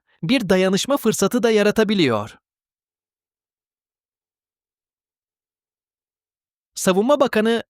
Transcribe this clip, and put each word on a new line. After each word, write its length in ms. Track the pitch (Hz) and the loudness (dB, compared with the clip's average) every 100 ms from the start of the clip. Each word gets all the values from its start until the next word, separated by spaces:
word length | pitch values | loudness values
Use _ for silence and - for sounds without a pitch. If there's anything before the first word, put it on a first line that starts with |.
| _ _ | _ _
bir 260 | 165 262 190 | -2 -2 0
dayanışma 480 | 185 190 190 - 277 | 0 2 0 -2 -2
fırsatı 460 | 220 - 196 247 | -2 0 0 0
da 80 | 226 | 0
yaratabiliyor. 840 | 214 208 208 214 208 139 110 104 - _ _ _ _ _ _ _ _ _ _ _ _ _ _ _ _ _ _ _ _ _ _ _ _ _ _ _ _ _ _ _ _ _ _ _ _ _ _ _ _ _ _ _ - | 2 2 0 0 0 0 0 -4 -14 _ _ _ _ _ _ _ _ _ _ _ _ _ _ _ _ _ _ _ _ _ _ _ _ _ _ _ _ _ _ _ _ _ _ _ _ _ _ _ _ _ _ _ -6
Savunma 440 | - 185 233 294 | -2 0 2 2
Bakanı 440 | 262 220 220 233 | 2 0 0 -2